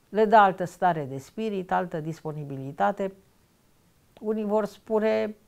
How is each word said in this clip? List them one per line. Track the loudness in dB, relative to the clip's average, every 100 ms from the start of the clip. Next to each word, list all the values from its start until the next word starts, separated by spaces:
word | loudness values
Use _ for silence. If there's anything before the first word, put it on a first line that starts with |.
| -6
le | 0
dă | 6 8
altă | 6 2
stare | -6 -2 0 0
de | -4 -10
spirit, | -12 -8 -6 -6 -2
altă | -2 -2 -6
disponibilitate. | -8 -8 -10 -10 -10 -10 -8 -2 -2 -2 -6 -8 _ _ _ _ _ _ _ _ _ -10
Unii | -6 -4
vor | 0 0
spune, | -2 -6 -2 0 2 0 -2 -8